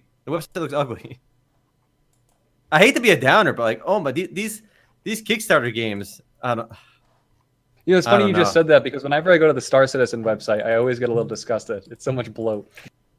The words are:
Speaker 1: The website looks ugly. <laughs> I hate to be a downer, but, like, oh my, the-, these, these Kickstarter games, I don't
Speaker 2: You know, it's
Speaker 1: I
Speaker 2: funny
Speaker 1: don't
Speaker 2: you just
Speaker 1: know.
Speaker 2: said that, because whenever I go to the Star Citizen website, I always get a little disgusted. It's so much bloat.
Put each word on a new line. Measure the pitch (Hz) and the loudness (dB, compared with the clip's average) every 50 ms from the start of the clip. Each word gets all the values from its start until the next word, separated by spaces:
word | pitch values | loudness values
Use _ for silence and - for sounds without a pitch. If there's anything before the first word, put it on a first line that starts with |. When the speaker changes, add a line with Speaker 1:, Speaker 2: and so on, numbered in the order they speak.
| _ _ _ _ - | _ _ _ _ -12
Speaker 1:
The | 131 | -8
website | 156 160 156 - - | -8 -8 -8 -8 -10
looks | 185 160 - 139 | -10 -8 -6 -4
ugly. | 147 143 123 110 110 - - 127 _ _ | -4 -4 -4 -6 -12 -14 -20 -20 _ _
<laughs> | _ _ _ _ _ _ _ _ _ _ _ _ _ _ _ _ _ _ _ _ _ _ _ _ _ _ _ _ - | _ _ _ _ _ _ _ _ _ _ _ _ _ _ _ _ _ _ _ _ _ _ _ _ _ _ _ _ -2
I | 156 156 | 2 4
hate | 202 269 277 | 4 4 4
to | 302 | 2
be | 240 214 | 2 2
a | 170 127 | 2 4
downer, | 127 131 170 214 202 139 | 4 4 4 4 4 2
but, | - 120 | 0 -2
like, | 117 110 117 113 - | -2 -2 -2 -2 -2
oh | 165 202 208 | -2 -2 -2
my, | 156 135 | -2 -4
the-, | 123 170 185 - | -4 -6 -6 -6
these, | - 185 220 214 220 - _ _ _ _ _ _ _ _ - | -6 -8 -8 -8 -10 -12 _ _ _ _ _ _ _ _ -10
these | 196 220 220 | -8 -8 -8
Kickstarter | 220 - 233 220 226 - 170 143 117 120 | -4 -4 -4 -4 0 0 2 2 2 0
games, | 107 117 113 110 101 101 98 - - - _ _ _ _ | -4 -4 -6 -6 -6 -8 -10 -12 -16 -20 _ _ _ _
I | - 123 120 | -6 -4 -4
don't | 113 117 - - - _ _ _ _ _ _ _ _ _ _ _ _ _ _ _ _ _ _ _ _ - | -4 -6 -12 -16 -20 _ _ _ _ _ _ _ _ _ _ _ _ _ _ _ _ _ _ _ _ -2
Speaker 2:
You | 170 | 0
know, | 185 180 | 2 2
it's | 151 120 | 2 4
Speaker 1:
I | |
Speaker 2:
funny | 120 - 202 | 4 4 4
Speaker 1:
don't | 202 | 4
Speaker 2:
you | 180 | 2
just | 175 165 - - | 2 2 2 4
Speaker 1:
know. | 165 | 2
Speaker 2:
said | 160 156 | 4 6
that, | 151 135 | 6 4
because | 127 131 143 135 139 | 4 2 -8 -8 -4
whenever | 139 147 151 156 185 | -2 -2 0 4 4
I | 180 156 | 4 6
go | 160 | 6
to | 156 | 4
the | 139 127 | 2 0
Star | - - 135 135 135 | -2 2 2 4 4
Citizen | 131 - 131 123 - 120 117 110 | 4 2 0 -2 -2 -2 -4 -2
website, | 113 107 104 - - 107 110 113 | -2 -4 -2 -2 -2 -2 -2 0
I | 113 113 | 0 0
always | 117 123 127 123 117 | 0 0 0 -2 -2
get | 123 117 | -4 -2
a | |
little | 113 117 110 104 | -2 -2 -2 -4
disgusted. | 110 - - - 113 107 - - 107 98 - - | -6 -10 -8 -6 -6 -6 -6 -8 -10 -10 -10 -16
It's | 117 - - | -18 -10 -6
so | 139 | -6
much | 127 127 113 113 107 | -6 -6 -6 -8 -8
bloat. | 117 113 113 107 104 - _ _ - - - _ _ _ _ _ | -6 -6 -4 -4 -6 -8 _ _ -20 -20 -20 _ _ _ _ _